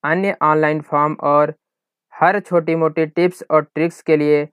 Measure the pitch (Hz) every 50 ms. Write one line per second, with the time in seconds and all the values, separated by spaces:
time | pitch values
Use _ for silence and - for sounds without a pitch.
0 | - 147 160 180 196 202 - _ - 151 151 156 156 151 151 156 147 - - 147
1 | 147 151 156 - - 143 147 147 151 147 156 _ _ _ _ _ _ _ _ _
2 | _ _ - - 160 175 190 202 185 - 180 170 156 156 160 165 160 156 156 165
3 | 160 156 _ 175 175 180 180 - - _ 156 156 151 _ _ 147 160 170 - -
4 | - - 160 151 147 147 151 147 147 151